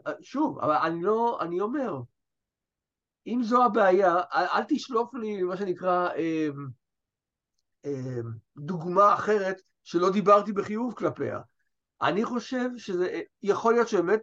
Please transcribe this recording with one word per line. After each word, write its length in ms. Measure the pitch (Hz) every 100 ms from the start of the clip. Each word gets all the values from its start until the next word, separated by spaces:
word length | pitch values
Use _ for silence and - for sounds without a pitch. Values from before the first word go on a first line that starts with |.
| -
אה, 60 | -
שוב, 360 | - 262 302 143
אבל 180 | 135 151
אני 260 | 160 170
לא, 360 | 185 220 233 -
אני 200 | 165 180
אומר, 360 | 208 285 233 139 120 _ _ _ _ _ _ _ _ _ _ _ -
אם 140 | 240
זו 220 | 220 247
הבעיה, 500 | 247 220 190 185 185 175 -
אל, 100 | 156 180
אל 80 | 175 226
תשלוף 460 | 294 - 226 233
לי, 280 | 262 214 202
מה 140 | 180 185
שנקרא, 520 | 196 180 185 180 175 -
אמ, 500 | 165 160 156 139 139 117 _ _ _ _ _ _ _ _ _ _
אמ, 460 | 143 135 131 123 117 110 _ 147
דוגמה 580 | 147 175 175 180 202
אחרת 460 | 180 208 208 190 190 _ _
שלא 260 | - 170 185
דיברתי 420 | 196 190 208 202
בחיוב 420 | 196 - 214 247
כלפיה. 460 | - 170 139 127 104 - _ _ _ _ -
אני 220 | 135 180
חושב 440 | 233 240 - 254 247 247
שזה, 300 | - 180 180
אה, 140 | 160 - _
יכול 300 | 196 - 226
להיות 140 | 233 226
שבאמת 320 | 202 170 214